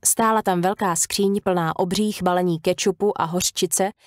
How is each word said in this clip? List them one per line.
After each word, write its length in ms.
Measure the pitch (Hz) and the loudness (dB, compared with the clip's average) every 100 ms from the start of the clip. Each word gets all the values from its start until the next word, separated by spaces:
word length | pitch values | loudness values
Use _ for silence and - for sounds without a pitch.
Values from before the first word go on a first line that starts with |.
Stála 380 | - - 226 220 | -2 2 2 2
tam 180 | 208 180 | 2 0
velká 360 | 180 208 196 165 | 0 0 -2 0
skříň 440 | - - 196 202 | -2 0 0 0
plná 340 | 202 180 165 - | 0 0 0 -2
obřích 440 | 190 190 214 202 | -2 0 -2 0
balení 380 | 180 180 180 165 | 0 2 2 0
kečupu 600 | 170 180 - 185 202 - | 0 0 -2 0 -2 -2
a 40 | |
hořčice 640 | 160 175 - - 180 - - - | -2 -2 -2 -2 -2 0 -2 -4